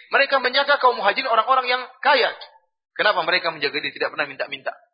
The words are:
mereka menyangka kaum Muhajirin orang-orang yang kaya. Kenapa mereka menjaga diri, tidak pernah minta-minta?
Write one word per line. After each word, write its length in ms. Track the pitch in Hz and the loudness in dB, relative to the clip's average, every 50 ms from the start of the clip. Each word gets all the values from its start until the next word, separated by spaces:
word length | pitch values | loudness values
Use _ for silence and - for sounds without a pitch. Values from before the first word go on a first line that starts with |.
| - _ | -6 _
mereka 320 | 220 240 277 269 277 269 | 0 0 2 2 2 0
menyangka 400 | 247 247 247 269 277 277 285 269 | 0 0 0 0 2 2 2 4
kaum 160 | - 254 240 226 | 4 2 2 2
Muhajirin 320 | 190 202 196 254 269 220 | 0 0 0 0 -2 0
orang-orang 360 | 226 220 214 233 262 262 254 247 | 0 0 2 2 2 2 2 0
yang 120 | 247 254 247 - - _ | -2 -2 -4 -8 -14 _
kaya. 320 | - 262 294 262 208 165 - - - - _ _ _ _ _ _ _ _ _ | 2 2 4 4 2 0 -2 -6 -14 -20 _ _ _ _ _ _ _ _ _
Kenapa 260 | - 170 214 202 185 | 0 0 0 2 0
mereka 320 | 160 160 175 180 175 170 160 | 0 0 -2 0 -2 -4 -4
menjaga 240 | 156 143 139 135 151 | -4 -4 -4 -4 -4
diri, 160 | 147 139 135 | -6 -6 -6
tidak 180 | - 147 143 | -6 -6 -4
pernah 140 | 143 156 147 | -4 -6 -6
minta-minta? 480 | 139 139 131 156 143 139 139 127 - - - _ _ | -6 -6 -10 -10 -10 -10 -10 -10 -12 -12 -12 _ _